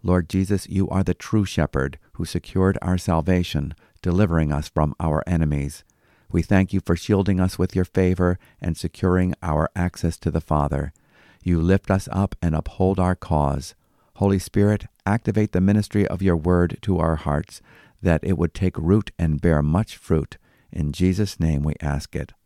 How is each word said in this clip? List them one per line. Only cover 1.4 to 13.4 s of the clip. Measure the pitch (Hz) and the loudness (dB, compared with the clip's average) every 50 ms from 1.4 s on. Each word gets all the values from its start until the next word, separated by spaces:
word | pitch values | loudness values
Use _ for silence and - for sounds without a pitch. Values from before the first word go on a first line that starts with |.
| 101 | 0
shepherd | 90 - - 78 71 - 69 65 69 67 - _ _ - | 0 -2 -2 -2 -2 0 -2 -4 -4 -6 -12 _ _ -10
who | - 85 | -10 -8
secured | - - 82 - - - 95 92 95 98 - | -6 -6 -8 -8 -4 -2 2 2 2 2 0
our | - 87 92 90 | -2 -2 -2 -2
salvation, | - - 87 80 76 95 92 90 87 - - 76 71 69 - _ _ _ _ _ | 0 0 -2 0 2 2 0 0 0 -2 -4 -4 -4 -4 -8 _ _ _ _ _
delivering | - 92 87 92 107 87 85 82 78 73 | -4 0 2 2 2 2 2 2 2 2
us | 73 71 78 - | 0 -2 -4 -4
from | _ - 78 76 - _ | _ 0 0 0 -2 _
our | 82 80 76 78 - | -2 -2 -2 -2 0
enemies. | - 90 80 80 76 73 71 69 71 - - _ _ _ _ _ _ _ _ _ _ | 0 0 2 2 0 0 -2 -4 -6 -8 -12 _ _ _ _ _ _ _ _ _ _
We | - 85 | -2 -2
thank | 82 - 101 92 95 - | 0 2 2 2 2 2
you | - 95 | 0 -4
for | - - 90 | 0 0 -2
shielding | 85 - - 104 98 98 98 98 90 | -2 2 0 2 2 2 2 2 2
us | 92 95 - - | 0 0 0 -2
with | 92 - - | -4 -2 0
your | 95 90 | -2 -2
favor | - _ 95 92 90 92 90 90 90 90 - _ - _ _ | 0 _ 0 2 2 2 2 2 0 0 -2 _ -20 _ _
and | - - 80 | -6 -6 -4
securing | - - 82 - - - 92 90 92 90 90 80 _ | -4 -6 -8 -6 -2 0 2 2 2 2 0 -2 _
our | - 87 76 76 80 - _ | -4 -2 0 0 0 -2 _
access | 95 90 90 - - - 85 - - | -2 -4 -4 -4 -2 -4 -4 -4 -2
to | - 85 | -6 -2
the | 76 85 | -2 -2
Father. | - - 78 76 71 71 73 69 71 71 - _ _ _ _ _ _ _ _ _ | -2 0 0 0 0 0 -2 -4 -4 -6 -10 _ _ _ _ _ _ _ _ _
You | - 90 87 82 | -2 0 0 2
lift | 80 87 92 98 _ - | 2 2 2 2 _ 0
us | 98 92 - - | -2 -2 -2 -4
up | - 92 98 95 - - | -2 -2 -2 -2 -4 -4
and | - 85 76 | -2 -2 -2
uphold | 78 - - - - 95 92 98 92 | -2 -4 -6 -4 0 0 0 2 0
our | 92 90 90 | 0 0 -2
cause. | - - - 80 76 | -4 -4 -2 0 0